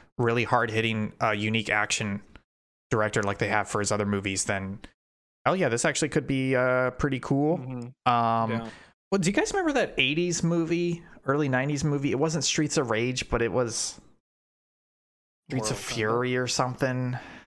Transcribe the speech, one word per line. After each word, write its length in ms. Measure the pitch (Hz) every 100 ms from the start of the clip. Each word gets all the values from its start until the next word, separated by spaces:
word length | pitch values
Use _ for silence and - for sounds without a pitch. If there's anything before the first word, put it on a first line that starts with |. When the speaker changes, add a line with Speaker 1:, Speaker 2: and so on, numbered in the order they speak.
| - -
Speaker 1:
really 260 | 120 117
hard-hitting, 680 | 110 123 113 110 113 110 107 -
uh, 100 | 117
unique 360 | 107 107 113 104
action 520 | 104 104 - 107 101 - - _ _ _ _ -
director 320 | 117 107 113
like 160 | 101 101
they 100 | 104
have 200 | 107 98
for 120 | 104
his 100 | 101
other 140 | 104 104
movies, 380 | 101 98 95
then 340 | - 101 95 98 - _ _ _ _ _ -
hell 100 | 185
yeah, 120 | 156
this 140 | 117
actually 260 | 165 143 147
could 160 | 160 131
be, 280 | 135 131
uh, 360 | 131 127 127 127
pretty 260 | 123 147 131
cool. 360 | - 139 147 170
Speaker 2:
Mm-hmm. 540 | 127 127 120 - -
Speaker 1:
Um, 380 | 120 117 113 113
Speaker 3:
Yeah. 180 | 117 113 - - _ -
Speaker 1:
well, 80 | 202
do 100 | 170
you 20 |
guys 180 | 208 427
remember 200 | 403 339
that 220 | 269 185 -
eighties 460 | 131 151 175 170
movie, 600 | 170 170 160 170 175 170 - -
early 240 | - 139 147
nineties 360 | 127 139 143
movie? 260 | 151 143 139
It 80 | 117
wasn't 260 | 160 156
Streets 320 | 127 - 151 -
of 140 | 123
Rage, 400 | 110 120 127 -
but 100 | 120
it 80 | 117
was 480 | 98 123 - - - - _ _ _ _ _ _ _ _ _ _ _ _ _ -
Streets 220 | 135 -
Speaker 2:
Mortal 60 | 127
Speaker 1:
of 60 |
Speaker 2:
Kombat? 120 | -
Speaker 1:
Fury 420 | 120 107 120 123 127
or 100 | 123
something. 680 | - 127 123 135 127 127 123 - -